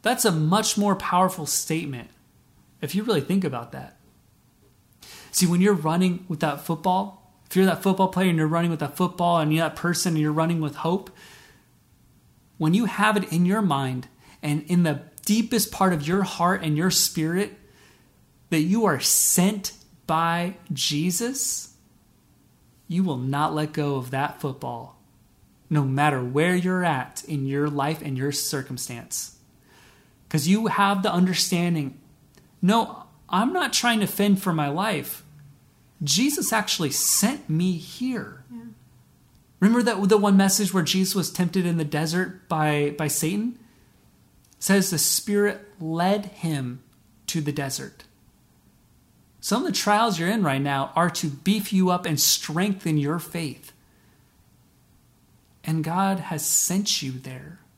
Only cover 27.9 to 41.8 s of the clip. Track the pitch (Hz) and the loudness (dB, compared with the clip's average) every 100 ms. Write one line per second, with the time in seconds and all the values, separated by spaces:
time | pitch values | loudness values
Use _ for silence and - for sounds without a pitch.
27.9 | 160 151 131 139 139 - 143 131 127 - | -4 -6 -4 -4 -4 -4 -6 -6 -10 -10
28.9 | 120 - - - - _ _ _ - - | -12 -10 -10 -10 -16 _ _ _ -20 -20
29.9 | _ _ _ _ 160 143 208 220 - 202 | _ _ _ _ -2 2 2 2 2 2
30.9 | 202 185 175 185 170 - 175 175 165 135 | 2 0 2 2 2 0 0 0 -2 -4
31.9 | - - _ _ _ _ _ 180 226 - | -8 -20 _ _ _ _ _ 2 2 0
32.9 | - - _ - 180 240 370 277 - 240 | -8 -20 _ -4 0 0 0 0 0 2
33.9 | 226 196 - 208 190 185 160 143 151 214 | 2 0 2 2 4 2 0 0 0 -2
34.9 | 160 - - - - - - _ _ _ | -4 -6 -14 -18 -20 -20 -20 _ _ _
35.9 | _ 147 151 269 294 - 220 196 - 151 | _ -2 2 2 0 0 -2 -2 -2 -2
36.9 | - - - 214 285 - 156 185 170 - | 0 0 2 2 0 -4 0 0 -2 -8
37.9 | - 254 233 - 131 - 240 233 214 _ | -8 -6 -4 -8 -16 -18 -18 -18 -20 _
38.9 | _ _ _ _ _ _ _ 196 240 233 | _ _ _ _ _ _ _ 4 4 2
39.9 | 196 196 214 202 190 196 190 202 185 151 | 2 4 6 6 6 6 2 2 0 0
40.9 | 190 185 196 160 - 175 190 175 170 | 0 2 0 -2 -2 0 0 0 0